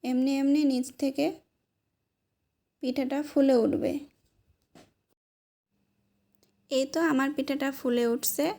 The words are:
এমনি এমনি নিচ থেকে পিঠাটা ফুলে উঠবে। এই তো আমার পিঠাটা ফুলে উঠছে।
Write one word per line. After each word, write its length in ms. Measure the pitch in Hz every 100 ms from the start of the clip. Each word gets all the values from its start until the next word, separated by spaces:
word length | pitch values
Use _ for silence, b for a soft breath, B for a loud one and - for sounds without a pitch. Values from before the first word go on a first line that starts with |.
এমনি 280 | 247 254 262 269
এমনি 200 | 277 285 294
নিচ 160 | 254 262 -
থেকে 240 | 277 277 302 - _ _ _ _ _ _ _ _ _ _ _ _ _ _
পিঠাটা 360 | 262 254 262 277
ফুলে 320 | 294 294 269 254
উঠবে। 300 | 220 - - 285 - _ _ _ _ _ _ - - _ _ _ _ _ _ _ _ _ _ _ _ _ _ _ _ _ _
এই 140 | 262 269
তো 140 | 320 277
আমার 180 | 262 269 294
পিঠাটা 340 | 269 285 269
ফুলে 320 | 254 254 240 240
উঠছে। 380 | 240 - - 302